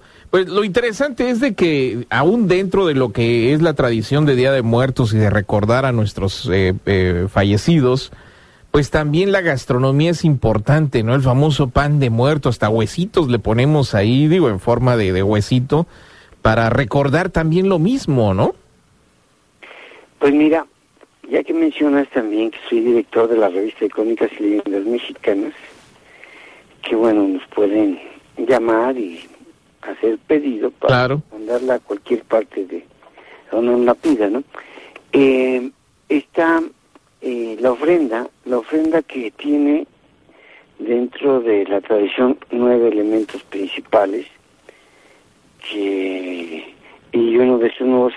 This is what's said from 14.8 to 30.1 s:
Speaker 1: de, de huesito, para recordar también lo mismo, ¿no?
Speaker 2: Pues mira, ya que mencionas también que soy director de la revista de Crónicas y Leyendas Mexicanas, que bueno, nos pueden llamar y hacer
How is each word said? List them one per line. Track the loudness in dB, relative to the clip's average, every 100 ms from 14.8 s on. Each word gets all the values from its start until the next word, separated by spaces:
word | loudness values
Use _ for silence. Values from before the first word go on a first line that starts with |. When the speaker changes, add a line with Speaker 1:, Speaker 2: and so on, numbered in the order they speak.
| 2 2
Speaker 1:
de, | 2
de | 0
huesito, | 2 0 0 -2 0 -2 -2 -8 -20 -20 -20 -4
para | 0 2 2
recordar | 0 0 0 0 0 0
también | -2 0 2 2
lo | 2
mismo, | 2 0 0 0 2
¿no? | 2 0 -4 _ _ _ _ _ _ _ _ _ _ -20 -20 -20 -20 _ _
Speaker 2:
Pues | 2
mira, | 4 2 2 -2 _ _ _ -20 _ -6
ya | -4
que | -2
mencionas | -2 -2 0 0 0 0
también | -4 -2 -2 -4
que | -6 -4
soy | 0
director | 2 0 0 0 2
de | 2
la | 2
revista | 0 -4 -4
de | -4
Crónicas | -2 -2 -2 -4 -2
y |
Leyendas | -2 -2 -2 -4 -4
Mexicanas, | -4 -6 -6 -4 -2 -4 -10 -20 -20 -20 _ _ -20 -20 -20 -20 -20 _ _ -4
que | 0
bueno, | 2 2 0
nos | -2 -6
pueden | -2 0 2 0 -2 -12 -20 _ -6
llamar | 0 0 2 0 0 -4
y | -8 -12 -20 -20 -20 _ _ _
hacer | -16 -4 -2